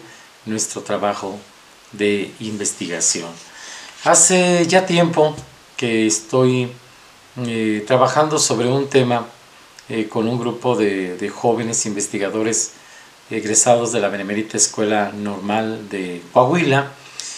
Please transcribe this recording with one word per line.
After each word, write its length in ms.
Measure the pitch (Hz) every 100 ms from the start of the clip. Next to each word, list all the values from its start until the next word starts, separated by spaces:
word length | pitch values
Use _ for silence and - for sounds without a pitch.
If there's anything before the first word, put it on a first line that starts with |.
| - - - -
nuestro 360 | 110 110 - 104
trabajo 580 | - 101 101 101 98 104 - - - - -
de 400 | 104 104 101 92 -
investigación. 880 | 110 107 101 - 87 85 - 90 82 82 - - - - - -
Hace 640 | 156 170 - 180 180 175 165
ya 200 | 185 185
tiempo 500 | 170 170 165 151 147 - - - -
que 280 | 120 113
estoy, 680 | 110 - - 131 127 127 123 - - - - - - - 120
eh, 380 | 113 110 107 104
trabajando 540 | 127 127 151 156 151
sobre 260 | - - 123
un 220 | 139 135
tema, 380 | 135 123 120 113 - - - - - -
eh, 200 | 113 107
con 200 | 120 113
un 100 | 123
grupo 380 | 120 113 123 110
de, 400 | 104 95 92 90
de 120 | 101
jóvenes 560 | - 120 113 113 117 110
investigadores 840 | 101 98 104 98 107 110 107 - - - - - - -
egresados 640 | 110 104 110 123 117 117
de 80 | 117
la 80 | 101
Benemérita 480 | 98 98 104 107 104
Escuela 560 | - - 107 107 101
Normal 760 | 104 104 98 101 110 110 110 101
de 320 | 98 92 87 -
Coahuila, 600 | 123 127 175 147 135 139 - - - -